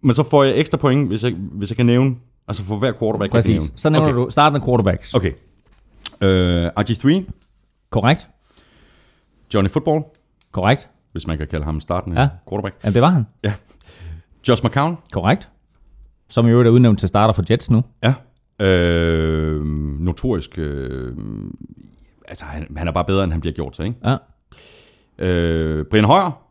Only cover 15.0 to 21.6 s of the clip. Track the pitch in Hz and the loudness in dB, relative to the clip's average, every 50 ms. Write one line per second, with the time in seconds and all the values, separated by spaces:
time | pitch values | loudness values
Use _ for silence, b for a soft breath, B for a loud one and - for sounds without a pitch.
15 | _ _ - 101 85 101 143 208 - _ _ _ _ _ _ _ _ _ _ - | _ _ -8 -4 0 0 0 0 -2 _ _ _ _ _ _ _ _ _ _ -20
16 | - _ _ _ _ _ - - 117 117 113 123 123 117 113 123 127 117 104 98 | -20 _ _ _ _ _ -2 0 2 4 4 4 4 6 6 6 6 4 4 2
17 | - 92 - 104 104 110 107 - 95 - 113 107 - - 120 107 123 - _ _ | 0 -2 0 2 2 2 2 0 0 0 -2 -2 0 0 0 0 0 -2 _ _
18 | - 113 131 - - _ _ _ _ _ _ _ 104 95 95 87 87 87 85 85 | 0 0 0 0 -6 _ _ _ _ _ _ _ 0 2 2 4 4 2 2 2
19 | 82 85 82 80 80 80 80 78 78 78 78 73 76 76 76 76 76 73 71 71 | 2 2 2 0 0 0 0 0 -2 -2 -2 -4 -4 -4 -6 -4 -6 -6 -6 -4
20 | 82 90 85 - - 127 117 87 76 - - - 80 73 71 71 67 64 65 65 | -4 -4 -4 -4 -4 -4 -4 -4 -6 -8 -10 -8 -8 -6 -6 -8 -8 -8 -8 -8
21 | 64 62 60 - 52 52 53 52 50 50 - - | -10 -10 -10 -12 -12 -12 -12 -12 -12 -14 -14 -16